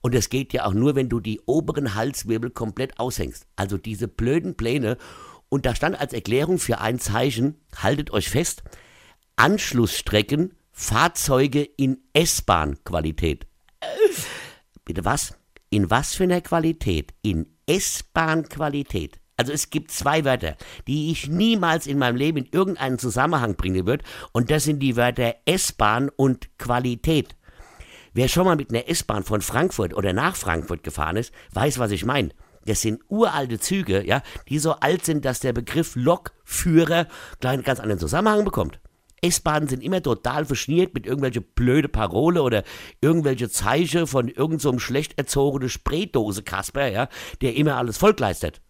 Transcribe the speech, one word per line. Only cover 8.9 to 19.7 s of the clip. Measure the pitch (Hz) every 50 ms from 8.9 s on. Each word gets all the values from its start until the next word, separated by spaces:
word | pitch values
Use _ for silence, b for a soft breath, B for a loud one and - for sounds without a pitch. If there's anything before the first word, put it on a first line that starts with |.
| B B B B B B B _ _
Anschlussstrecken, | - 110 143 202 214 - - - 123 117 95 - - - - 98 107 107 - 143 147 170 185 - _ _ _
Fahrzeuge | _ - - - 107 110 147 175 175 - - - 135 127 135 147 123 147 147
in | - _ - 139 131 131 127 _ _ _
S-Bahn-Qualität. | 147 170 165 - - - - 98 85 78 73 69 - _ - 82 85 80 78 78 - - 82 73 - - - _ _ _ _ _ _ - - - - 427 392 359 B B B B B B B B B B _ _ - _
Bitte | - 82 95 87
was? | 92 131 147 - - - - _ _ _ - _ _
In | - 104 98 82
was | 110 123 147 - -
für | - 190
einer | 180 180 180 175
Qualität? | - - 170 160 165 165 160 - - 92 78 76 - - _ _
In | 107 95 80 78 - _ _ _
S-Bahn-Qualität. | - 151 190 190 - - - - _ _ - 165 160 160 165 156 - - - 165 151 143 143 139 - - 95 78 69 - - _ _ _
Also | - 123 123 147
es | 151 -
gibt | -